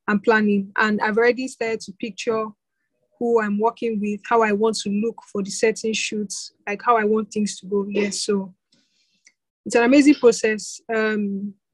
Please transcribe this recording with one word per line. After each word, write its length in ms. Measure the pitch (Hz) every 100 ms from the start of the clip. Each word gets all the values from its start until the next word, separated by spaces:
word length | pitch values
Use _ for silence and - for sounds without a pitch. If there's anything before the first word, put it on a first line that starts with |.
| -
I'm 140 | 208
planning, 520 | 233 214 208 202 196 -
and 220 | 214 214
I've 180 | 220 214
already 300 | 240 240 262
started 320 | - 226 220
to 120 | - -
picture 460 | 233 - 240 220 220 - _ _ _ _ _ -
who 220 | 233 233
I'm 180 | 208 202
working 400 | 220 233 233 214
with, 220 | 208 208 -
how 140 | 233
I 100 | 220
want 240 | 202 220 214
to 100 | 208
look 260 | 202 226 220 -
for 100 | 202
the 80 | 196
certain 420 | - 220 214 220
shoots, 600 | 214 - 214 202 - - _
like, 180 | - 202
how 120 | 247 233
I 60 |
want 300 | 208 220 214
things 260 | 214 202 -
to 80 | 185
go. 200 | 202 202
Yeah, 220 | 202 202
so 440 | 185 - 202 190 - _ _ _ _ _ _ _ _ _ _
it's 100 | -
an 80 | 233
amazing 320 | 233 285 285 294
process. 640 | 240 - 220 214 - - -
Um, 600 | 220 214 214 202 196 202 - _